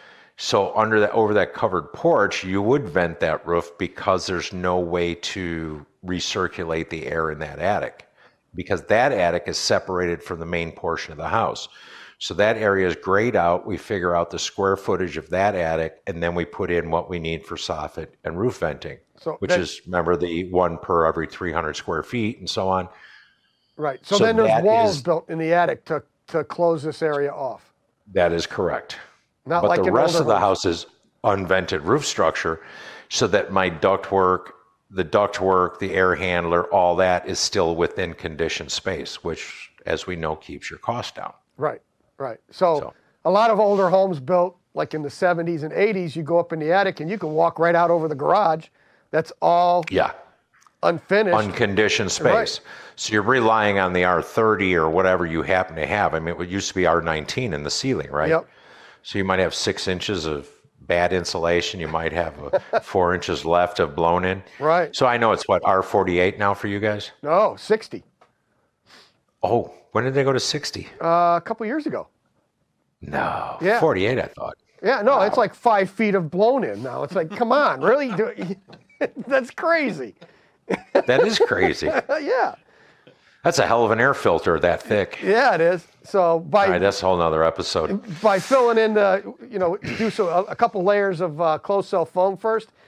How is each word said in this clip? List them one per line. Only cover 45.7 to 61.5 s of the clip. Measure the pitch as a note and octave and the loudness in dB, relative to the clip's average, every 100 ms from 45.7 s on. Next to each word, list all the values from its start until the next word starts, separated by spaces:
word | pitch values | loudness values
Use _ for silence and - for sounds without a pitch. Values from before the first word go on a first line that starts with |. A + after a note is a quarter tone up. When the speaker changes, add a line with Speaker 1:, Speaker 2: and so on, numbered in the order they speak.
Speaker 2:
eighties, | E3 G3+ F#3+ F3 D3 | 0 0 0 -4 -6
you | |
go | D3 E3+ | 0 0
up | E3+ | 0
in | D#3+ | -4
the | D3+ | 0
attic | F#3 F#3+ - | 2 2 -2
and | D#3 | -8
you | G#3 | -6
can | E3+ | -4
walk | D#3 E3 D#3 | 2 0 2
right | E3+ | 2
out | E3+ E3+ | 4 4
over | E3+ D#3+ | 2 0
the | |
garage. | C3+ D3 F#3+ F#3 D#3+ - _ _ _ _ | -2 2 2 2 0 -6 _ _ _ _
That's | D#3 D#3+ - | -4 -2 0
all | E3+ F3 F3 F3 E3 | 2 4 4 2 0
Speaker 1:
Yeah. | - - - - _ _ _ _ _ | 0 0 -4 -18 _ _ _ _ _
Speaker 2:
Unfinished. | E3+ E3+ - G3 G#3+ A2+ | 0 0 0 2 4 2
Speaker 1:
unconditioned | G#2 - A2 G2 G#2+ - G2 - | 0 0 0 2 2 2 -2 0
Speaker 2:
Right. | D3 G#3 A3 | 2 2 0
Speaker 1:
space. | - - - - - | -6 -14 -20 -20 -12
So | - | -2
you're | G#2+ | 0
relying | G2+ C3 A#2 A2 G#2 G2 | 2 4 4 4 4 2
on | F#2 | 2
the | F2+ | 2
R | F2+ F2 | 2 2
thirty | D#2+ - A2+ G#2 F#2+ F2+ | 0 0 2 2 2 2
or | D#2+ | 2
whatever | E2 F#2 F#2 E2+ | 2 2 2 0
you | E2 | -2
happen | C#2 F#2 F#2 D#2 | 0 0 0 -4
to | D2 | -4
have. | G#2 F2+ | 0 0
I | D#2+ | -2
mean, | D#2+ E2+ | -4 -6
it | F2+ | -6
used | F#2+ - | -6 -4
to | |
be | F#2+ E2+ | 0 2
R | E2+ | 2
nineteen | E2 D#2 D2 - B2+ | 0 -4 -4 -6 -4
in | D2 | -4
the | D2 | -4
ceiling, | - C3+ A2 C2+ | -4 -4 -4 -4
right? | D2 D#2 | -2 0
Speaker 2:
Yep. | D#3+ - _ - - - - | 0 -2 _ -20 -20 -20 -20
Speaker 1:
So | - G#2 | -8 -4
you | |
might | F#2+ F#2 | 0 0
have | F2+ | 0
six | - - F#2 - | 0 -4 -4 -4
inches | F2+ - G2 D#2+ | -4 -4 -4 -4
of | D2 C2 _ _ _ | -6 -8 _ _ _
bad | - F2 F2 | -2 0 2
insulation. | F#2 E2+ F2+ E2 | 0 -2 -2 0